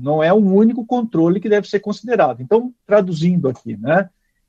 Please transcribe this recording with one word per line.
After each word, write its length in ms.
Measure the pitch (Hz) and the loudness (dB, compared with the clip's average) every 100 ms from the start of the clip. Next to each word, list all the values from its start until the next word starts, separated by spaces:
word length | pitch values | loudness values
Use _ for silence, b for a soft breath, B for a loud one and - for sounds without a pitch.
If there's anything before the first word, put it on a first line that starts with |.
não 220 | 131 156 | -4 0
é 100 | 160 | 2
o 40 | 208 | 4
único 500 | 196 196 226 247 226 | 4 4 2 0 -4
controle 520 | 247 226 165 170 190 | -4 -2 0 2 0
que 120 | 220 | 0
deve 180 | 208 202 | -2 0
ser 120 | 202 | -4
considerado. 600 | 208 202 233 226 151 117 | -6 -10 -4 0 0 -2
Então, 320 | 127 220 247 - - | -2 -2 -2 -10 0
traduzindo 600 | 208 185 156 170 175 139 | 0 0 0 0 0 0
aqui, 300 | 120 113 101 | -4 -10 -8
né? 320 | 117 170 185 _ _ _ | -2 0 -2 _ _ _